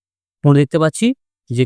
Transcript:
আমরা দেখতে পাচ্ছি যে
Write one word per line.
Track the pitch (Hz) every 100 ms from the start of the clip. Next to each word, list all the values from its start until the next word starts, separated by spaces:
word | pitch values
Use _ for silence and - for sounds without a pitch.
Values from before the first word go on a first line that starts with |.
| _ _ _ _
আমরা | 143 143
দেখতে | 143 165
পাচ্ছি | 156 - 233 269 _ _ -
যে | 120